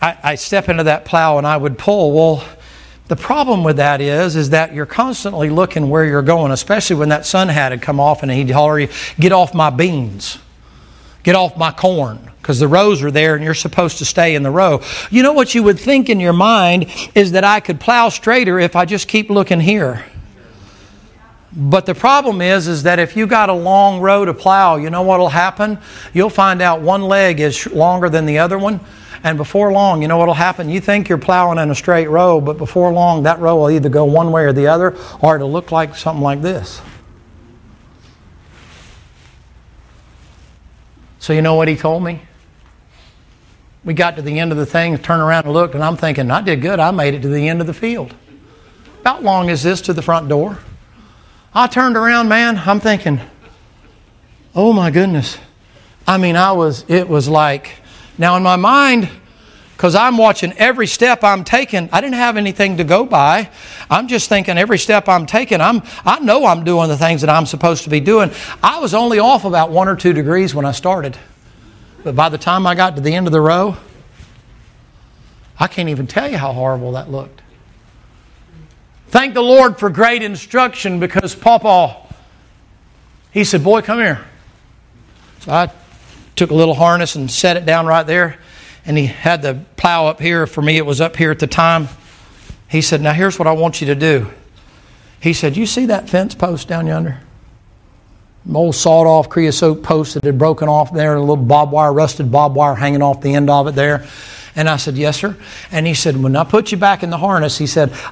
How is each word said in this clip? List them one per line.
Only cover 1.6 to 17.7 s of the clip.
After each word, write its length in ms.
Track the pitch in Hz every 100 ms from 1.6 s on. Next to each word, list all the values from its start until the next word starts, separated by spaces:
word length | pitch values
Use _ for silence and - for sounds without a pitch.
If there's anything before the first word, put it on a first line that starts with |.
| 143 127
pull. 340 | - 208 151
Well, 340 | 151 165 151 - - - - - - -
the 80 | 165
problem 480 | - 294 262 202
with 140 | 165 147
that 240 | 143 139
is, 340 | 143 151 180 156
is 140 | 139
that 240 | 156 160
you're 100 | 147
constantly 640 | 143 - 262 226 202 180 151
looking 400 | 156 185 160 143
where 160 | 156
you're 160 | 156 143
going, 320 | 139 170 143
especially 440 | 135 - 208 - 160
when 120 | 151
that 160 | 147
sun 240 | - 185 190
hat 240 | 147 131
had 80 | 123
come 180 | - 139
off 240 | 143 147
and 80 | 139
he'd 200 | 131 135
holler, 360 | 135 151 151 139 - - -
"Get 140 | 180
off 220 | 185 180
my 160 | 175 151
beans. 680 | 127 180 151 117 101 - - - _ - - - - - -
Get 100 | -
off 220 | 185 180 160
my 140 | 160
corn," 600 | 156 185 175 127 110 - -
'cause 160 | - 127
the 100 | 147
rows 340 | 170 208 175
are 80 | 143
there 240 | 143 160
and 80 | 151
you're 120 | 156
supposed 420 | 160 160 - 175 -
to 80 |
stay 300 | 139 - 170
in 80 | 151
the 80 | 139
row. 320 | 160 190 135 - - -
You 120 | 233
know 100 | 269
what 220 | 302 247
you 80 | 233
would 180 | 208 190
think 300 | 247 277 247
in 100 | 208
your 140 | 175
mind 520 | 170 208 226 175 180 165 - -
is 180 | 214 196
that 120 | 185
I 160 | 202 208
could 200 | -